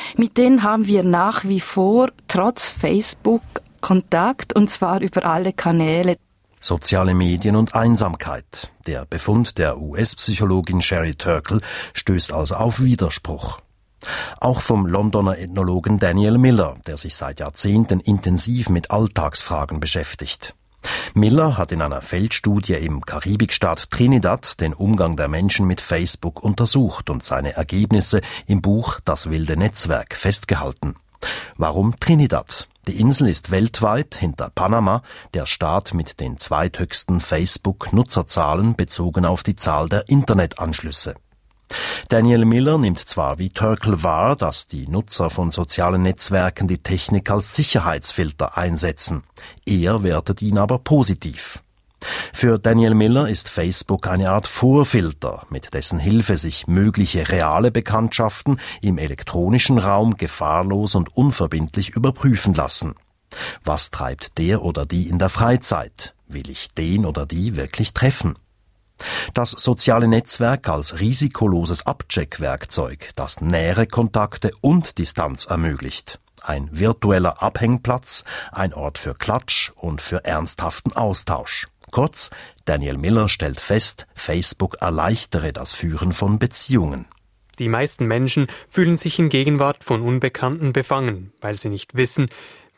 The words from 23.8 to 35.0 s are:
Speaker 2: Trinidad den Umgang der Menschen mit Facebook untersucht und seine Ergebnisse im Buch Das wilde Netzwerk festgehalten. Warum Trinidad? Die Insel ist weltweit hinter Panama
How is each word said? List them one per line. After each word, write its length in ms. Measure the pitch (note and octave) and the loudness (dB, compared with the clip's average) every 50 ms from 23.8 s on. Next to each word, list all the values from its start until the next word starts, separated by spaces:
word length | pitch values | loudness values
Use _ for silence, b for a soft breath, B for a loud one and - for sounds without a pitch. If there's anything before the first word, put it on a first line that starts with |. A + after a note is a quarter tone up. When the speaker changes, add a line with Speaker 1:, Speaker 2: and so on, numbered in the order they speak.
| - - | -6 -4
Speaker 2:
Trinidad 680 | - - A#2+ B2 C3+ B2 F2+ F2 G#2 - - - - - | 0 2 4 6 6 4 4 2 0 -2 -4 -6 -6 -4
den 140 | E2+ D#2+ D#2 | -4 -4 -2
Umgang 420 | - G2 G2+ A2 G2 F#2+ E2 E2 | 0 0 2 2 2 2 2 0
der 140 | D2 D2 C#2+ | 0 -2 -2
Menschen 380 | D2+ D#2+ F#2 G2 - - G2+ | 0 0 0 2 2 2 2
mit 120 | F#2 F2+ - | 2 0 0
Facebook 640 | - - F2 E2 F2 F#2 - - - E2 - - - | -2 -2 -2 0 0 0 -2 -2 -4 -8 -6 -4 -2
untersucht 640 | G#2 G2 - A#2+ A#2 - C#3 B2+ F#2 - - - - | -2 0 2 2 2 4 4 2 2 0 -4 -8 -6
und 140 | D2+ B1+ - | -6 -6 -4
seine 300 | - - C2 C#2 C#2+ - | -2 -2 -2 -2 -4 -4
Ergebnisse 640 | - D2+ D2 - F#2+ G#2+ G#2 A2 G#2 F2 - - G2+ B B B B B | -4 -4 -2 0 0 2 4 4 4 4 4 2 2 B B B B B
im 160 | B G#2 G2 | B 0 2
Buch 380 | D#2+ G2 G2+ A2 A#2 - - - - | 2 2 2 2 0 -2 -6 -4 -2
Das 240 | - D#2+ - - D#2+ | -2 0 0 0 -2
wilde 260 | D#2 D#2+ D#2+ D2 D#2 | -2 -2 -2 -2 0
Netzwerk 600 | D#2 F#2+ G#2+ - - - E2 D2+ A#1+ - - - | 0 0 0 0 0 0 0 0 -2 -4 -6 -8
festgehalten. 800 | - - F#2+ G2+ - - - F#2+ C#2+ D2 C2+ C2 _ - D2 C2 - _ _ _ - B B B B B B B | -4 0 0 0 0 0 0 -2 -2 -2 -6 -8 _ -6 -8 -8 -8 _ _ _ -12 B B B B B B B
Warum 420 | B D#2+ D#2 D2+ F2+ G2 A2+ A#2 | B -2 0 2 2 2 0 0
Trinidad? 680 | - - - E3 D3+ C#3+ A#2+ - A#1 - - - - - - _ _ - - | 0 2 4 6 6 6 4 2 -2 -4 -4 -8 -10 -10 -12 _ _ -8 -6
Die 100 | F2+ - | -2 2
Insel 300 | G#2+ B2+ C#3 - C#3+ G#2+ | 2 4 4 4 4 2
ist 220 | E2+ - - - | 2 0 -2 -2
weltweit 640 | F#2+ F#2+ G#2+ A2+ - - A2 G#2 G#2+ C3 D3+ - - | 0 0 0 0 0 0 0 2 2 0 -2 -6 -6
hinter 340 | - - E2 C#2+ - - - | -4 -4 -4 -4 -4 -8 -8
Panama 520 | - - F2+ F#2+ A2 A#2 A2 F#2+ G2+ A#2+ | -4 -2 0 2 2 2 2 2 2 0